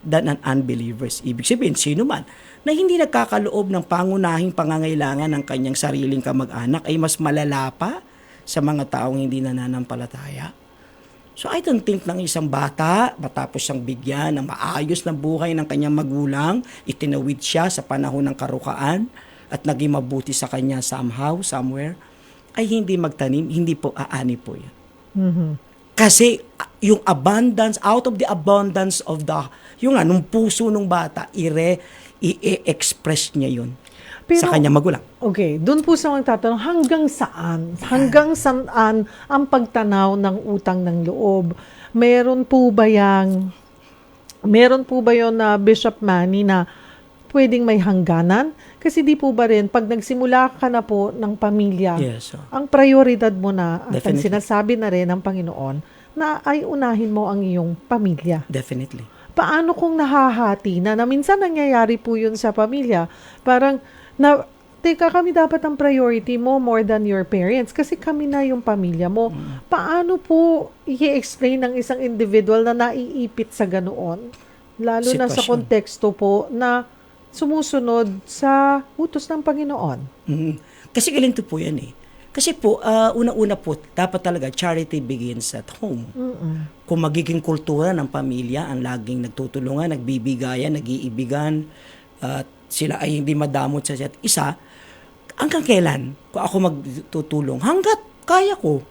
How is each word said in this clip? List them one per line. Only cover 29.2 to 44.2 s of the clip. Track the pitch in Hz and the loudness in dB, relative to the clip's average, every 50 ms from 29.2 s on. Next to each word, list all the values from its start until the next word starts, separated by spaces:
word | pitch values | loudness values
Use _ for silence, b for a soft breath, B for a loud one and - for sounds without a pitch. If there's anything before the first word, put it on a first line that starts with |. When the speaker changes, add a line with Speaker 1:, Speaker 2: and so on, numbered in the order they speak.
| 151 | -4
Speaker 1:
the, | 156 156 151 135 131 B B B B B B | -4 -4 -4 -6 -8 B B B B B B
yung | 233 262 269 226 | 2 4 4 4
nga, | 160 | 4
nung | 160 180 180 | 4 4 2
puso | 156 - - 226 226 214 - - 226 220 | 2 0 0 2 2 2 0 0 0 0
nung | 214 208 202 | 0 0 0
bata, | 180 180 175 165 151 - - - - | 0 0 -2 -2 -4 -8 -10 -12 -8
ire-, | - 196 160 165 151 160 165 175 180 170 B B B B B B B B | -6 -4 -2 0 0 0 2 2 0 -2 B B B B B B B B
i-express | - - - - - 214 190 - - - 151 - - - - - - 156 156 147 - - - | -2 -2 -2 0 -2 -2 -2 0 -2 -4 -4 -2 -4 -6 -6 -4 -4 -4 -2 -2 -4 -4 -4
niya | 147 135 131 | -2 -2 -2
yun | 127 120 117 120 127 - B B B B B B B B B | -2 -4 -6 -8 -12 -14 B B B B B B B B B
Speaker 2:
Pero, | - 339 339 - | 2 4 4 4
Speaker 1:
sa | 359 - | 4 4
kanyang | 156 147 147 147 147 | 4 6 6 6 4
magulang. | 147 185 147 - - - - _ | 4 2 0 -2 -6 -16 -14 _
Speaker 2:
okay, | 254 214 180 202 196 160 147 156 | -4 -2 0 0 0 0 0 0
dun | 160 220 294 302 | 2 2 2 2
po | 302 339 330 320 | 4 2 2 2
sa | - 302 285 | 2 0 0
mga | 277 254 - 226 220 | 0 0 0 0 2
tatanong, | 240 226 233 214 | 0 0 0 0
hanggang | 220 311 349 339 311 247 330 320 311 277 | -2 0 2 2 2 2 2 2 2 0
saan? | 294 - 254 - - 165 165 170 165 165 165 170 175 | 0 -2 -6 -6 -6 -8 -6 -4 -4 -4 -6 -8 -10
Speaker 1:
Yan. | 175 | -10
Speaker 2:
Hanggang | - - 254 269 269 254 254 294 302 311 | -4 -2 2 2 2 6 6 6 6 4
saan | 320 - - 277 254 254 262 - - 233 220 214 220 220 208 B B B B | -2 0 0 0 0 0 -4 -2 0 2 2 4 2 0 -2 B B B B
ang | B 285 277 285 | B 0 0 2
pagtanaw | 269 - 254 233 220 - 240 214 208 202 196 196 196 196 | 2 2 0 0 0 -2 -2 0 2 2 2 2 2 2
ng | 202 196 196 185 214 - | 2 0 0 -2 -2 -4
utang | 214 202 196 - 185 185 185 180 | -4 -4 -2 -2 -2 -2 0 -2
ng | 175 170 170 | -2 -2 -2
loob? | 165 165 185 - 220 202 196 190 175 165 170 B B B B B B B | -2 -2 -2 0 0 2 2 2 0 -2 -4 B B B B B B B
Meron | - 226 240 240 240 247 240 254 262 254 254 | 0 4 4 6 6 6 4 2 2 0 2
po | - - 262 254 247 | 4 4 6 6 6
ba | 208 220 220 | 6 6 6
yang, | 220 220 208 202 196 196 190 190 190 190 185 190 185 - - - _ _ b b b b b b b b b | 6 6 6 6 6 6 4 4 2 2 0 -2 -4 -8 -12 -20 _ _ b b b b b b b b b